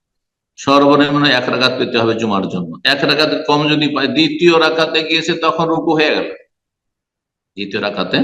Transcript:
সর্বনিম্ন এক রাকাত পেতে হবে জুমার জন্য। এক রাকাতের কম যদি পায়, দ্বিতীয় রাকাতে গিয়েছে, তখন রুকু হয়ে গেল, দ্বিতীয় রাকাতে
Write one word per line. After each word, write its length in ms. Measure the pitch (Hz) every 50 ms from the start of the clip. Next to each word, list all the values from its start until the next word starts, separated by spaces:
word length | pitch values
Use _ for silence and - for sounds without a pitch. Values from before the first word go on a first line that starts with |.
| _ _ _ _ _ _ _ _ _ _ _ -
সর্বনিম্ন 640 | - 139 139 143 143 143 147 139 143 147 147 147 143
এক 200 | 143 127 123 123 127
রাকাত 240 | 127 123 131 131 127
পেতে 200 | - 123 113 - 117
হবে 160 | 113 113 113
জুমার 300 | 104 117 110 101 95 92 85
জন্য। 220 | 90 92 87 82 82 - -
এক 160 | 127 139 143 135
রাকাতের 360 | - 147 143 156 151 143 131 -
কম 160 | - 147 143 151 151
যদি 180 | 151 151 151 139
পায়, 200 | 135 135 135 131
দ্বিতীয় 460 | 120 151 160 151 151 - 175 170 165 165
রাকাতে 380 | 160 156 160 160 160 156 - 160 151
গিয়েছে, 300 | 151 160 160 156 - 170
তখন 300 | 165 160 160 156 160 165 165
রুকু 240 | 165 156 147 165 160
হয়ে 180 | 156 151 147 117
গেল, 140 | 95 - - - - - _ _ _ _ _ _ _ _ _ _ _ _ _ _ _ _ _ _ _ _ _ _
দ্বিতীয় 240 | 98 101 101 98 107 101
রাকাতে 360 | 104 101 95 92 92 - 143